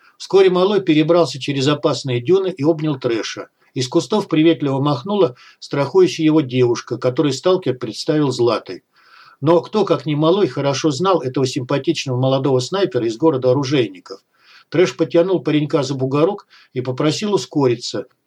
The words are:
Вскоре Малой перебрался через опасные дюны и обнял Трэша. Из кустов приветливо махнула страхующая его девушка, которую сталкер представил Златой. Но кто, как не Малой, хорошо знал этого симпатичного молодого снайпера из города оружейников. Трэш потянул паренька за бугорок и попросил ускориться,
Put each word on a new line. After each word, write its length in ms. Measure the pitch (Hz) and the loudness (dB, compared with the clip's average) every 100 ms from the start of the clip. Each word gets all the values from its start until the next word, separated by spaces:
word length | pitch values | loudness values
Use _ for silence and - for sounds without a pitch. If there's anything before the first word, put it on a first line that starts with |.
| _ _ | _ _
Вскоре 320 | - 190 190 | 2 4 6
Малой 320 | 180 185 196 | 4 2 2
перебрался 600 | 180 151 156 175 160 135 | 2 2 4 4 2 -2
через 260 | 147 135 135 | -6 -2 0
опасные 560 | 147 151 135 135 123 | 0 0 -2 -4 -4
дюны 320 | 120 190 185 185 | 2 0 0 -2
и 60 | |
обнял 380 | 151 156 156 131 | 0 0 -2 -2
Трэша. 480 | 123 110 - 104 - _ _ | -2 -2 -4 -10 -16 _ _
Из 140 | 139 127 | -8 -2
кустов 400 | 170 160 214 196 | -2 0 -4 0
приветливо 520 | 156 165 160 143 135 | 2 4 2 0 0
махнула 540 | 147 131 196 208 151 - - _ | 0 -2 -2 0 0 -2 -20 _
страхующая 640 | - 143 131 190 180 - | -8 -4 0 4 2 2
его 160 | 156 156 | 2 2
девушка, 580 | 127 127 120 113 - 117 | 0 0 2 0 -4 -4
которую 340 | 127 127 147 | -2 0 -2
сталкер 420 | 131 185 185 143 | 0 0 0 0
представил 560 | 127 113 - - 151 139 | -6 -8 -8 -2 0 0
Златой. 540 | 120 117 104 - 87 _ _ _ - - _ | 0 0 0 -6 -16 _ _ _ -20 -20 _
Но 200 | 143 170 | 2 2
кто, 240 | - 214 | 2 -2
как 220 | - 143 151 | 0 0 0
не 80 | |
Малой, 320 | 147 156 202 165 | 0 2 4 0
хорошо 440 | 143 139 131 160 | 0 -2 0 -2
знал 300 | 135 190 165 | 0 0 0
этого 260 | 131 139 127 | 0 -2 -2
симпатичного 720 | 143 123 143 151 156 135 127 | -4 -4 -2 -2 -4 -4 -2
молодого 420 | 131 135 139 127 | 0 0 2 0
снайпера 460 | 123 196 190 123 113 | 0 -2 -2 -2 -4
из 120 | 110 | 0
города 320 | 160 131 127 | 0 2 2
оружейников. 720 | 135 131 147 104 90 - - _ _ _ - _ | 0 0 0 -2 -6 -20 -20 _ _ _ -20 _
Трэш 260 | 185 175 - | 0 0 0
потянул 440 | 160 170 185 170 | 0 2 2 0
паренька 420 | 151 151 151 151 | 0 -2 0 -2
за 120 | 135 | -2
бугорок 520 | 135 131 143 175 208 - - _ | -4 -2 2 0 -2 -12 -20 _
и 80 | 131 | -8
попросил 540 | 127 127 151 - 208 | -6 -2 -2 -2 -2
ускориться, 720 | 190 - 151 131 117 - 107 - _ | -2 -2 0 0 0 -6 -10 -12 _